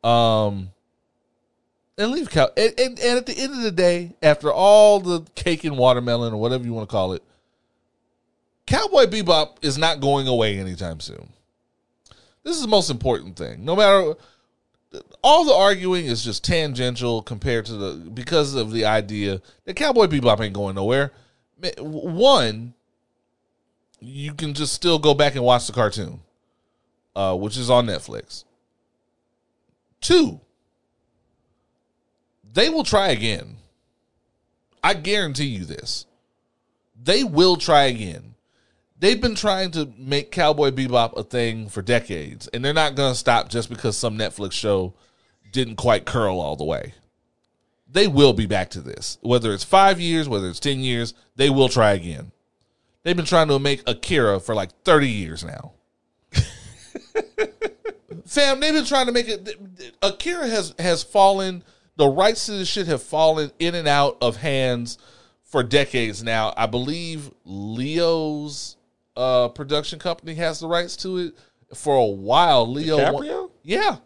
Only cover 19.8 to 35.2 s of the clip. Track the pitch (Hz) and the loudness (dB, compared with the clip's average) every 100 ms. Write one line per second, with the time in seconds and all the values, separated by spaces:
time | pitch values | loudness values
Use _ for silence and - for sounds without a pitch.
19.8 | 302 240 190 147 120 104 110 98 98 95 | 2 4 4 4 2 2 0 -4 -6 -4
20.8 | 101 135 139 _ _ _ _ _ 180 - | 0 0 -2 _ _ _ _ _ -12 -10
21.8 | 151 156 180 165 254 254 117 110 120 _ | -12 -10 -8 2 4 6 2 -4 -12 _
22.8 | _ _ _ _ _ _ _ _ _ _ | _ _ _ _ _ _ _ _ _ _
23.8 | _ _ 117 139 147 147 156 143 151 - | _ _ -20 -14 -12 -8 -8 -4 -4 -2
24.8 | 175 160 151 143 143 131 123 123 - 113 | 0 4 4 6 2 4 4 4 2 0
25.8 | 107 110 90 87 _ _ _ _ _ _ | 0 -2 -10 -14 _ _ _ _ _ _
26.8 | _ _ _ 101 95 92 104 117 120 123 | _ _ _ -4 -2 -2 -4 -6 2 2
27.8 | 117 82 - 55 - - _ _ _ _ | 2 -6 -8 -16 -14 -20 _ _ _ _
28.8 | _ _ _ _ _ _ _ _ _ _ | _ _ _ _ _ _ _ _ _ _
29.8 | _ _ - 349 269 156 _ _ _ _ | _ _ 2 4 4 -4 _ _ _ _
30.8 | _ _ _ _ _ _ _ _ _ _ | _ _ _ _ _ _ _ _ _ _
31.8 | _ _ _ _ _ _ 104 120 277 320 | _ _ _ _ _ _ _ 0 0 0
32.8 | - 208 196 113 110 101 - - _ _ | 0 0 2 -2 -2 -6 -10 -20 _ _
33.8 | _ _ _ _ _ _ _ _ _ _ | _ _ _ _ _ _ _ _ _ _
34.8 | 196 202 165 208 | 0 0 -2 -2